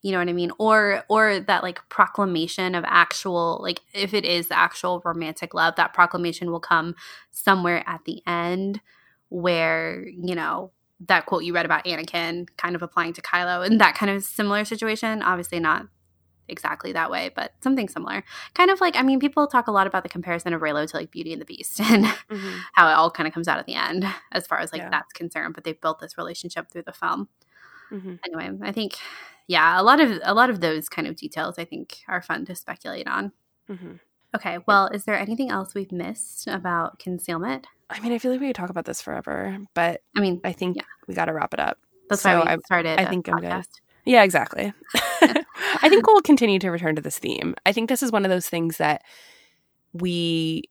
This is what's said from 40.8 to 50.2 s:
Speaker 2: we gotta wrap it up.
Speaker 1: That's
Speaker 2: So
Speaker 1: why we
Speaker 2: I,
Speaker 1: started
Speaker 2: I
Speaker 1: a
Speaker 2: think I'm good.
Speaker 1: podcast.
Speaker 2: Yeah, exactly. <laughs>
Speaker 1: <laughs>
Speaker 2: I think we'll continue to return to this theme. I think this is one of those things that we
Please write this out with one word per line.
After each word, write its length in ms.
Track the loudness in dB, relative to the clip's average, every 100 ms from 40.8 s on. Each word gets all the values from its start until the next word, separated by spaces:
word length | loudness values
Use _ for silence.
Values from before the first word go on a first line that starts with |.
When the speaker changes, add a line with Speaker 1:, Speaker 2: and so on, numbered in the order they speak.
| -8 -16 -10
Speaker 2:
we 80 |
gotta 180 | -4 -2
wrap 220 | -2 -4
it 60 | -2
up. 180 | -4 -4 _ _ _
Speaker 1:
That's 100 | 2
Speaker 2:
So 180 | 4 4
Speaker 1:
why 40 |
we 60 | 4
Speaker 2:
I, 60 | 0 0
Speaker 1:
started 340 | 0 2 0
Speaker 2:
I 40 |
Speaker 1:
a 40 | 0
Speaker 2:
think 180 | -2 -2
I'm 80 | -2
good. 140 | -2
Speaker 1:
podcast. 180 | -6 -8 _ _ _
Speaker 2:
Yeah, 180 | 6 8
exactly. 500 | 8 4 0 -4 -6 -8 -4
<laughs> 0 |
Speaker 1:
<laughs> 280 | -2 -2 4
Speaker 2:
I 640 | 4 4 -4 -8 -4 2 6
think 180 | 8 8
we'll 140 | 6
continue 380 | 8 6 6 2
to 120 | 0
return 260 | -2 -2 -2
to 60 |
this 160 | -4 -6
theme. 360 | -6 -4 -4 0
I 80 | 0
think 160 | 2 0
this 140 | 0
is 100 | 0
one 140 | 0 2
of 40 |
those 180 | 0 0
things 280 | -2 -2 0
that 260 | 0 0 _ -20 -20 -20 _ _ _ _ _
we 720 | -6 -4 -2